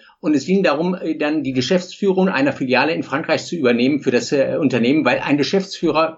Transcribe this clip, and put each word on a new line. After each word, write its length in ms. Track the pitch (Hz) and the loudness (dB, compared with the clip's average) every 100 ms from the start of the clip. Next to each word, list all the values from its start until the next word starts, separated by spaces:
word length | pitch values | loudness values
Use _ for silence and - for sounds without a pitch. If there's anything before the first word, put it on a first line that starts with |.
| - _ | -20 _
und 140 | 165 | -2
es 120 | 135 - | 0 2
ging 160 | 190 | 2
darum, 320 | 170 143 180 | 2 0 -2
äh, 240 | 185 165 151 | -4 -4 -4
dann 240 | 151 156 | -2 -2
die 100 | 131 | -2
Geschäftsführung 760 | 131 - 180 - - 202 185 190 | -2 0 0 -2 -4 0 2 2
einer 240 | 131 139 | 2 0
Filiale 400 | - 131 123 151 | -2 0 2 2
in 80 | 170 | -2
Frankreich 420 | - 139 160 143 | -4 -4 -2 -2
zu 120 | - 170 | -2 0
übernehmen 440 | 123 120 131 147 | 2 2 2 0
für 100 | 139 | 0
das, 220 | 120 120 | 0 2
äh, 240 | 143 127 135 | 0 0 0
Unternehmen, 460 | 131 123 117 156 | 0 2 2 2
weil 140 | 123 135 | 2 0
ein 180 | 160 147 | 0 0
Geschäftsführer 800 | 135 196 185 - 170 151 160 | 0 -2 -2 -4 0 2 0